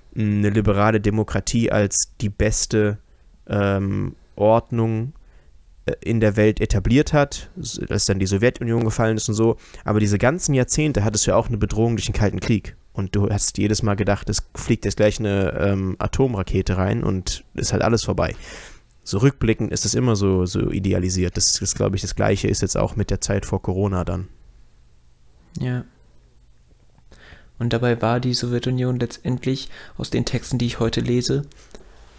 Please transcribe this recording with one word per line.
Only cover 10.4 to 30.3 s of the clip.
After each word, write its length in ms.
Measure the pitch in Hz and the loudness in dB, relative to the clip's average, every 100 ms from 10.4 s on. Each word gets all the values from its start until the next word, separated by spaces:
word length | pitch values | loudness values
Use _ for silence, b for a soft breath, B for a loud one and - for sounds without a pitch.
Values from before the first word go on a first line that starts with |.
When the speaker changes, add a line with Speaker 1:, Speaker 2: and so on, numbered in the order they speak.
| - | 0
Speaker 1:
Jahrzehnte 500 | 135 123 - 151 120 | 2 2 0 0 2
hattest 220 | 104 104 - | 0 0 2
du 60 | |
ja 60 | 92 | 2
auch 100 | 113 | 2
eine 100 | 117 | 0
Bedrohung 380 | 104 107 117 113 | 0 2 2 0
durch 120 | - | -2
den 80 | 101 | 0
Kalten 240 | 104 95 | 0 0
Krieg. 360 | - 110 - - - | 0 0 -2 -16 -14
Und 240 | - 95 104 | -8 -2 0
du 140 | 101 | 0
hast 280 | 101 - - | 0 -2 0
jedes 260 | 104 107 | 0 0
Mal 120 | 110 98 | 0 0
gedacht, 340 | 98 101 - | 0 0 -2
es 180 | - - - | -4 -6 -6
fliegt 300 | - 117 101 | -2 -2 -2
jetzt 120 | - | 2
gleich 220 | 107 - | 2 2
eine, 320 | 107 98 95 - | 0 0 0 0
ähm, 360 | 98 98 95 - | 0 0 -2 -2
Atomrakete 800 | 101 - 135 107 92 95 92 90 | -2 0 0 0 -2 -2 0 0
rein 260 | 95 113 | 0 0
und 400 | 101 95 - - - | -2 -2 -4 -8 -10
ist 200 | - - | -8 -2
halt 80 | 208 | 0
alles 200 | - 117 | 2 0
vorbei. 320 | - - - - B B B B B _ | 0 -2 -2 -4 B B B B B _
So 140 | - 98 | -6 2
rückblickend 520 | 135 - 110 110 110 | 2 2 0 0 -2
ist 140 | - 101 | -4 -2
es 80 | 135 | 0
immer 200 | 123 107 | 2 2
so, 300 | 101 92 90 | 2 2 2
so 260 | 95 - | 0 -2
idealisiert. 680 | - 95 95 92 92 87 - | 0 0 0 0 0 -2 0
Das, 220 | - - | -2 0
das, 160 | 98 - | -2 -2
glaub 180 | 101 | -2
ich, 80 | 92 | -2
das 140 | 98 - | -4 0
Gleiche 320 | 101 101 107 | 0 2 0
ist 140 | 101 | 0
jetzt 160 | 98 - | -2 0
auch 180 | 104 113 | -2 -2
mit 160 | 101 | -2
der 100 | 98 | -2
Zeit 240 | - 98 - | -2 -2 -2
vor 160 | 95 | -4
Corona 440 | - 95 101 92 85 | -2 -2 0 -2 -4
dann. 240 | 87 95 - - - - - - - - _ - - - - | -6 -8 -16 -20 -20 -20 -20 -20 -20 -20 _ -20 -20 -12 -8
Speaker 2:
Ja. 240 | 127 123 - _ - - _ _ _ - _ _ - _ - B B B B - | -4 -6 -8 _ -20 -20 _ _ _ -20 _ _ -20 _ -20 B B B B -6
Und 140 | 120 | -2
dabei 280 | 117 123 117 | 0 0 2
war 180 | 110 120 | 0 0
die 140 | 123 | 0
Sowjetunion 640 | 120 123 120 127 127 127 123 | -2 -2 -2 -2 -2 0 -2
letztendlich, 720 | 120 - - 123 131 135 - B B B | -4 -6 -4 -2 -2 -4 -6 B B B
aus 120 | 110 | -4
den 160 | 123 | -2
Texten, 320 | 117 | -2